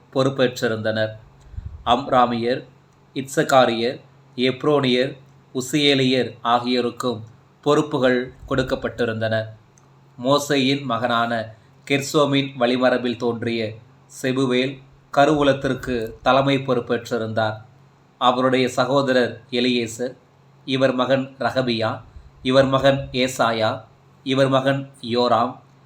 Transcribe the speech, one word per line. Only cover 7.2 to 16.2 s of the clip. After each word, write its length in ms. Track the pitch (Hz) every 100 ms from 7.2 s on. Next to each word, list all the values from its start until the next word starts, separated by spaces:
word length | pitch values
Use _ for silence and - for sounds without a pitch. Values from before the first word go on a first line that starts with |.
| 110 - _ _
பொறுப்புகள் 720 | 147 151 147 143 127 123 131 - -
கொடுக்கப்பட்டிருந்தன. 960 | 131 131 135 117 - 113 110 110 110 110 - _ _ _ _ _ -
மோசேயின் 600 | 123 143 - 143 131 135
மகனான 720 | 135 113 120 117 117 117 110 - _ _ -
கெர்சோமின் 640 | 139 135 160 135 139 135 135
வழிமரபில் 580 | 120 127 127 123 120 110
தோன்றிய 580 | 120 117 113 117 107 107 - _ _ -
செபுவேல் 580 | 131 123 131 123 135 135 - - -
கருவூலத்திற்கு 1000 | 139 143 147 139 135 135 127 131 120 113 -